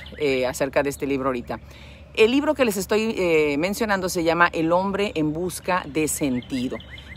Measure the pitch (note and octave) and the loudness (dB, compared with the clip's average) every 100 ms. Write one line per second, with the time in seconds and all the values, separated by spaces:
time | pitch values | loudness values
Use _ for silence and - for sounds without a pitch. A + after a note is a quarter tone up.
0 | - - D3 C3 B2+ - C#3+ D3 C#3+ C#3 | -12 -4 -2 0 0 -2 0 0 0 -2
1 | C#3 C3+ C3+ B2 - A#2 - - - - | -2 0 0 -4 -6 -10 -12 -20 -20 -20
2 | - - A3 C4+ D4 D4 B3 G3 F3+ G#3+ | -4 4 4 4 2 2 2 0 0 0
3 | A3 - F3+ D#3 D3+ C#3+ F3+ G3+ A3 G3 | 0 0 2 4 4 2 0 0 0 0
4 | F3+ F3+ E3 E3 E3+ E3+ D#3+ F3 G3 G3 | 0 0 2 4 4 2 2 2 2 -2
5 | G3+ D#3+ D3+ D#3 F3+ - - F#3 - D3 | -2 0 -2 -2 -4 -6 -2 -2 -2 -2
6 | D3+ - C#3+ B2 - C3 B2 A2+ - - | -2 0 -2 -2 -4 -4 -4 -6 -12 -18
7 | - | -16